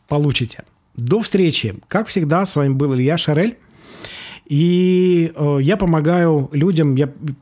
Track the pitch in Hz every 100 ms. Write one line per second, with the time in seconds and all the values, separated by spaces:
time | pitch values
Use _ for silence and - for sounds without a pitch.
0 | - 147 147 123 117 - - _ _ -
1 | 120 214 220 202 170 - 107 95 - 196
2 | 226 190 151 170 190 151 139 135 143 127
3 | 127 - - 151 220 - _ - - -
4 | - - - - - 143 170 180 185 185
5 | 185 175 165 165 147 143 139 208 180 160
6 | 151 175 170 151 135 147 180 165 151 131
7 | 147 - 151 139